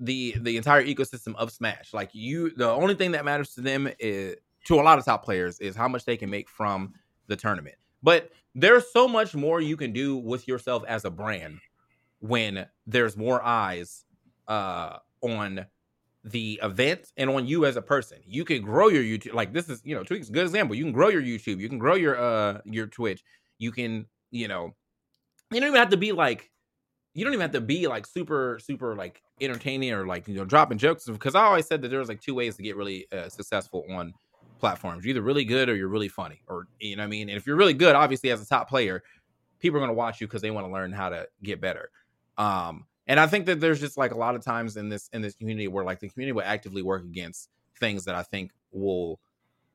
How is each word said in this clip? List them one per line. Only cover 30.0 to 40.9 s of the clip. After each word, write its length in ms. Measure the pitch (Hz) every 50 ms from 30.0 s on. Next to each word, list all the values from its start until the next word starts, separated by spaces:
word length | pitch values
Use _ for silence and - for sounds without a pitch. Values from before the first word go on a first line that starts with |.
| 95
like, 200 | 92 90 90 87 107
you 60 | 101
know, 100 | 95 98
dropping 320 | 92 135 151 156 127 123 104
jokes. 300 | 123 151 165 160 - 120 110 107
'Cause 160 | - 135 135
I 100 | 190 220
always 220 | 214 196 170 156
said 140 | - 165 147
that 60 | 131 120
there 100 | 131 135
was, 100 | 131 113
like, 120 | 107 -
two 140 | - - 135
ways 220 | 123 123 117 101
to 60 | -
get 140 | 98 107 98
really, 300 | 101 101 101 95 92 90 _
uh, 160 | 98 92 85 95
successful 560 | - - 101 - 110 98 92 - - 90 76 92
on 220 | 92 90 87 85 90 _ _ _ _ _ _ - - -
platforms. 460 | - 110 90 - - 92 85 87 90
You're 60 | 120
either 120 | 135 123
really 220 | 101 120 143 147 131
good 240 | 107 123 131 131 123
or 60 | 113
you're 120 | 98 95 95
really 200 | 101 110 104 98
funny, 340 | - - 92 78 76 - _
or, 220 | - 92 87 92 _ _ _
you 180 | 110 104 98
know 60 | 104
what 40 | 104
I 40 | 104
mean? 180 | 107 107 110 101
And 60 | 101 104
if 80 | -
you're 100 | 139 143
really 160 | 165 202 185 151
good, 200 | 135 180 170 143
obviously 360 | 143 151 139 135 127 - 131
as 120 | 120 110
a 40 | 104
top 220 | - 139 123 117 -
player, 340 | 135 131 117 95 92 90 - _ _ _ _ _ _ _ _ _ _ _
people 180 | - 175 147 147
are 20 |
gonna 120 | 139 123 117
watch 260 | 113 117 117 110 -
you 60 | 113 107
'cause 140 | - 107
they 80 | 98 107
wanna 200 | 107 104 98 90
learn 220 | 95 95 95 92